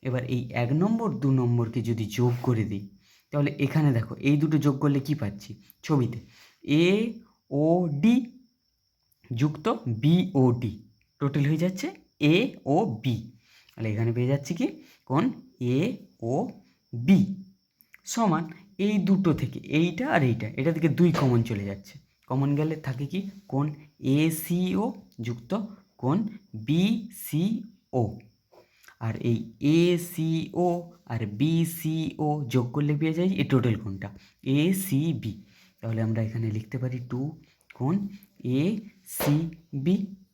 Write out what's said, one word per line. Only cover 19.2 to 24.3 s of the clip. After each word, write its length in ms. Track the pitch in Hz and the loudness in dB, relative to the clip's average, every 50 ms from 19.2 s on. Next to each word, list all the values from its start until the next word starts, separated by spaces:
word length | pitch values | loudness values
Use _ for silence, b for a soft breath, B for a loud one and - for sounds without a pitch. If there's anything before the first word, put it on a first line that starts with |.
| 196 175 147 | 4 2 2
থেকে 260 | - - 117 - - - - - 151 | 2 0 -4 -6 -8 -8 -2 0 2
এইটা 340 | 165 175 165 170 254 294 233 | 2 2 0 -2 -2 0 2
আর 120 | 180 143 | 2 4
এইটা, 240 | 127 113 - - 107 - | 4 2 0 -2 -6 -6
এটা 160 | - 131 160 165 | -2 0 0 0
থেকে 160 | 165 151 160 135 - | 2 2 0 4 4
দুই 140 | 175 175 160 | 4 4 4
কমন 300 | - 143 131 123 117 113 | 4 2 4 4 2 2
চলে 220 | - 113 98 101 | 0 -2 -4 -4
যাচ্ছে। 340 | 101 98 98 98 - - - _ _ _ _ _ | -6 -8 -10 -12 -18 -20 -20 _ _ _ _ _
কমন 300 | _ 131 131 139 139 143 | _ -2 0 0 0 2
গেলে 200 | 143 151 160 160 156 156 | 0 0 -2 -2 -4 -6
থাকে 200 | 139 127 120 143 | -6 -6 -6 -6
কি? 240 | 139 - 185 196 - - - - | -6 -4 -6 -6 -6 -12 -16 -14
কোণ 280 | _ - 135 143 151 147 B B B B _ - 127 135 | _ -2 -2 -2 -2 -4 B B B B _ -2 0 2
এসিও 760 | 147 156 165 | 4 4 2